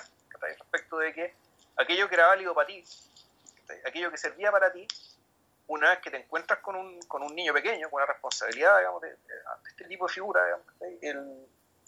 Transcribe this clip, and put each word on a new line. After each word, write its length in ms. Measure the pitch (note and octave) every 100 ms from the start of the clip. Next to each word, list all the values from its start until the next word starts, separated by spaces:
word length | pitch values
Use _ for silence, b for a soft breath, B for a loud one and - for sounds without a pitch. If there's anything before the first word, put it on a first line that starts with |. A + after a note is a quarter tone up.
| - _ _
¿cachai? 280 | - D#2+ -
Respecto 400 | - E3 - D#3+
de 160 | D#3+
que 200 | D#3+ F3 - _ _ _ -
aquello 320 | C3+ F3+ G3
que 60 | F3
era 120 | E3+
válido 260 | F#3+ F#3
para 140 | D3+ D3
ti, 160 | G3 - - - - - _ - -
¿cachai? 200 | - A2 B2+
Aquello 240 | D#3+ F3
que 60 | D3+
servía 340 | D#3 F3 G#3
para 200 | G3+ F#3
ti, 120 | F3+ G3+ - - - _ _ _ _ -
una 240 | D3+ D3+
vez 80 | F3+
que 100 | D#3+
te 80 | C3+
encuentras 420 | - D#3+ - G3+
con 140 | G3 F#3+
un, 240 | F#3+ F3
con 180 | - C#3+
un 140 | D3 D#3+
niño 180 | E3+
pequeño, 380 | C#3+ F3+ G3 D#3
con 100 | C#3+
una 100 | C#3+
responsabilidad, 680 | - C3 - A2 A#2+ F3 G3
digamos, 220 | F#3 F3
de, 60 | E3
de, 40 |
de 560 | - - - - - -
este 160 | - E3+
tipo 220 | F#3 F3
de 60 |
figura, 300 | F#3 G3+ F3+
digamos, 220 | F3 F3 -
¿cachai? 320 | _ F3+ F3
El, 460 | D3 C#3 C#3 C3 C3 _ _ _